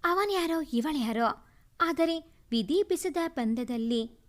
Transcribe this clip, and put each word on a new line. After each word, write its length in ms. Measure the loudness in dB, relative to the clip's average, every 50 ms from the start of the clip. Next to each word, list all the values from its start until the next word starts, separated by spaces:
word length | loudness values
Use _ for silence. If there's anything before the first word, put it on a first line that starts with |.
| 2
ಅವನ್ಯಾರೋ 560 | 2 2 2 2 2 0 0 0 0 0 -2
ಇವಳ್ಯಾರೋ, 840 | -2 -2 -2 -2 0 0 0 0 0 0 0 0 0 0 -2 -4 -10 -20 -20 -20 -20 -20 _ _
ಆದರೆ 540 | 2 2 4 2 2 2 2 -2 -6 -12 -20 _ -10 -4
ವಿಧಿ 320 | -2 -2 0 2 2 2 2
ಬಿಸದ 340 | 2 0 -2 -2 -2 -2 -2 -4
ಬಂಧದಲ್ಲಿ 840 | -4 -4 -4 -2 -2 -2 -2 -4 -4 -4 -4 -2 0 0 -2 -2 -4 -8 -20 -20